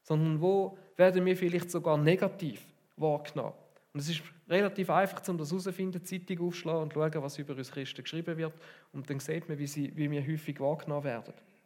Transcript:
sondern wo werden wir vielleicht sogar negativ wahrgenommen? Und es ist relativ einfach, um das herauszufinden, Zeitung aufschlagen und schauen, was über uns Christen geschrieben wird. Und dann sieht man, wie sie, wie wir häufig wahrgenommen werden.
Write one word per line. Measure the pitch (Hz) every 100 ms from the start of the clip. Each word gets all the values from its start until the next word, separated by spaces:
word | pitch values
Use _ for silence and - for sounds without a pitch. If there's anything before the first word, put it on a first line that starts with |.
sondern | - 156 160 156
wo | 180 196 190 - - -
werden | 185 180 185
wir | 185
vielleicht | 175 175 175
sogar | 175 160 151
negativ | 151 185 202 190 160 104 - _ _ -
wahrgenommen? | 156 147 147 143 110 - - - _
Und | 147
es | 147
ist | 156 - - -
relativ | 175 202 196 180
einfach, | 165 190 190 -
um | 175
das | 147
herauszufinden, | 185 185 180 185 180
Zeitung | - 185 180 175 175
aufschlagen | 175 160 160
und | 156
schauen, | 156 156 156
was | 139 143
über | 143 135
uns | 131
Christen | 143 131 -
geschrieben | 127 160 170 160
wird. | 160 160 - - _
Und | 143 131
dann | 139
sieht | 135 160 165
man, | 143
wie | 143
sie, | 147 139 151
wie | 147
wir | 147
häufig | 135 156 156 143
wahrgenommen | 139 151 - 147 143
werden. | 117 - - - _